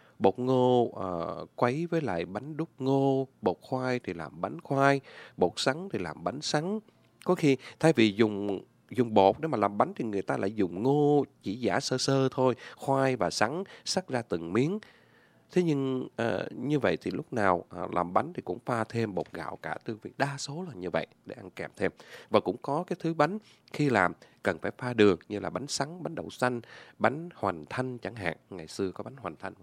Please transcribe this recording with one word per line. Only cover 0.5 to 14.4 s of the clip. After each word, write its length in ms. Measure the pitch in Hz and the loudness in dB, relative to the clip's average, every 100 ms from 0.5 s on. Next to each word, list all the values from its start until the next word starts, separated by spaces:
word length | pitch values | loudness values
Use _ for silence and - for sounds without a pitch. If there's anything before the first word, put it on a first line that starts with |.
| 131 127 123 117 - | 4 6 6 2 -2
ờ, 500 | 95 87 85 82 80 - | -6 -4 -4 -8 -12 0
quấy 300 | 123 139 170 | 0 2 -2
với 160 | 165 | -2
lại 240 | 139 87 87 | -2 -2 -4
bánh 320 | 101 135 151 | -6 -8 -8
đúc 120 | 165 - | -10 -6
ngô, 480 | 131 135 139 135 131 _ | 0 2 4 2 -2 _
bột 160 | 101 85 | -2 -2
khoai 380 | - 131 127 123 | -4 -4 -2 -2
thì 140 | - | -4
làm 280 | 85 78 78 | -8 -10 -6
bánh 200 | 92 156 | -6 -6
khoai, 400 | - 139 139 139 - - - - | -4 4 4 4 -2 -18 -16 0
bột 140 | 90 - | 0 2
sắn 340 | - 143 190 | -2 -2 -4
thì 80 | 107 | -6
làm 240 | 85 78 | -6 -6
bánh 180 | 85 135 | -6 -6
sắn. 380 | - 151 170 214 - _ _ _ - | -2 -2 0 -4 -6 _ _ _ 0
Có 100 | 180 | 4
khi 220 | 147 131 - - | 4 4 0 2
thay 140 | 156 | 4
vì 200 | 151 113 | 6 6
dùng, 500 | 98 113 101 101 95 - _ _ | 6 2 2 -2 -4 -8 _ _
dùng 240 | 110 120 | -2 2
bột 220 | 107 98 117 | 6 6 6
để 80 | 156 | 0
mà 100 | 123 | 0
làm 200 | 101 101 | 2 2
bánh 160 | 135 202 | 0 0
thì 80 | |
người 180 | 113 101 | -4 -2
ta 160 | 95 135 | -2 -2
lại 180 | 101 107 | -2 0
dùng 280 | 92 87 | -2 0
ngô 420 | 120 143 147 147 - _ | 2 4 4 4 2 _
chỉ 140 | - 110 | -8 -4
giả 240 | 113 98 | 0 0
sơ 180 | - 131 | 0 -2
sơ 320 | - 135 131 | 2 2 2
thôi, 240 | - 131 117 - - | 2 2 2 -6 -8
khoai 400 | - 135 135 123 | 0 2 2 2
và 140 | 87 | 0
sắn 340 | - 110 160 196 - - | -2 -4 -4 -8 -12 -8
xắt 220 | - 180 | -6 -4
ra 140 | 127 | -6
từng 320 | 113 90 | -4 -6